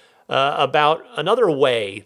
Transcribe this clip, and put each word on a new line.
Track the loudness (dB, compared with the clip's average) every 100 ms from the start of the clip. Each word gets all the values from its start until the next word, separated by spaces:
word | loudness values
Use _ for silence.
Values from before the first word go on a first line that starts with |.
| _ _ -6
uh, | -2 -2 0
about | 0 2 2 0 -6 -6
another | -2 0 2
way | 2 2 2 -4 -8